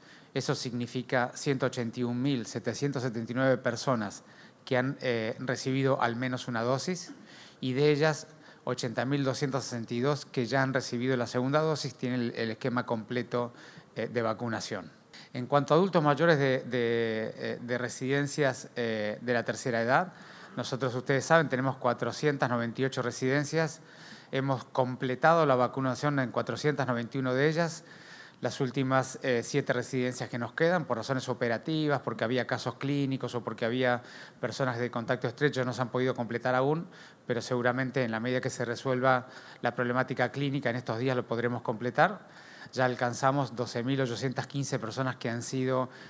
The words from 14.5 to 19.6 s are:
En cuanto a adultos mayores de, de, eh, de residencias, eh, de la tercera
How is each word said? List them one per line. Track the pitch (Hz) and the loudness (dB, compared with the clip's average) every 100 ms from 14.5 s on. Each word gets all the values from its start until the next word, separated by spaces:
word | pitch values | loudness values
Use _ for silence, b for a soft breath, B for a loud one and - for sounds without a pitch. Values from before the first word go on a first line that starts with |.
| 107 - 101 87 - - B B | -4 -4 -8 -8 -18 -20 B B
En | 127 | -8
cuanto | 123 143 139 | 2 2 6
a | 151 | 6
adultos | 196 175 | 6 4
mayores | 147 139 170 147 | 4 4 6 6
de, | 139 131 | 4 2
de, | 123 123 117 117 113 110 110 107 | 0 0 2 2 0 -2 -4 -6
eh, | 120 113 | -6 -6
de | 120 123 | -4 -4
residencias, | 120 - 131 139 143 147 139 123 - | -4 -4 0 0 0 0 0 0 -8
eh, | - 117 107 104 107 | -4 -2 -2 -2 -4
de | 120 | 0
la | 120 | 0
tercera | 113 110 | 0 -2